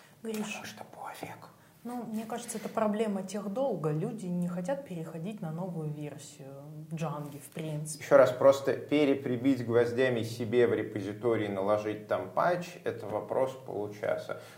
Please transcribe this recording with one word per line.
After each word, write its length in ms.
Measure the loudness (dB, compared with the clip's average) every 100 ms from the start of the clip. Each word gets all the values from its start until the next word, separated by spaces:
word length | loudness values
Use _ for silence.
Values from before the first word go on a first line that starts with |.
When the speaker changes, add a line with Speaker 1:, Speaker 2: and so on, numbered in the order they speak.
| -20 -14
Speaker 1:
Гриш, 140 | -8 -6
Speaker 2:
Потому 260 | -6 -8 -10
что 180 | -12
пофиг. 540 | -16 -12 -12 -10 -12 -12 -18 -20 -20 -16 -10
Speaker 1:
ну, 180 | -8
мне 220 | -6 -6 -6
кажется, 320 | -8 -6 -8
это 100 | -4
проблема 560 | 0 0 2 0 0
техдолга. 680 | -4 -6 -4 -2 -2 0 0
Люди 340 | 0 -2 -4 -4
не 220 | -2 -2
хотят 360 | -2 -2 -4 -4
переходить 560 | -8 -8 -8 -8 -6
на 100 | -6
новую 380 | -4 -6 -4 -6
версию 600 | -6 -8 -10 -14 -16 -16 -14 -14 -14 -10
Django, 480 | -6 -4 -4 -8 -10
в 100 | -12
принципе. 500 | -8 -6 -4 -6 -8
Speaker 2:
Еще 140 | 6 10
раз, 140 | 10
просто 420 | 8 6 6 2
переприбить 920 | -2 2 4 4 4 0 0 2 2 4
гвоздями 580 | 4 4 4 4 2
себе 440 | -2 -4 2 6 6
в 60 |
репозитории, 720 | 4 0 -4 -6 -2 2 2 2
наложить 600 | 0 2 2 2 -4 -2
там 220 | -2 0
патч, 480 | 2 2 2 -2 -6
это 220 | -6 -6 -4
вопрос 460 | -4 -2 0 0 -2 -8
получаса. 760 | -6 -6 -4 -2 -2 -4 -8 -10